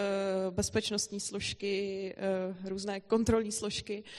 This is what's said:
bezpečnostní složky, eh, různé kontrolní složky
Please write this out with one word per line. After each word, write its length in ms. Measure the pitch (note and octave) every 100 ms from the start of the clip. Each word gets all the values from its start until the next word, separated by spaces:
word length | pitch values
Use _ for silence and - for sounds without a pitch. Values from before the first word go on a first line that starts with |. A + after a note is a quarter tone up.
| G3+ G3 G3 F#3+ F#3+
bezpečnostní 680 | F3+ G3 A3 - G#3 - G3+
složky, 960 | - G3+ - - G3+ G3 G3+ F#3+ F#3+ -
eh, 520 | F#3+ F#3+ F#3 F#3 F#3+
různé 300 | F#3+ G3+ G3
kontrolní 520 | G3 A3+ A3+ A3+ G#3+
složky 520 | - G#3 - - G#3 -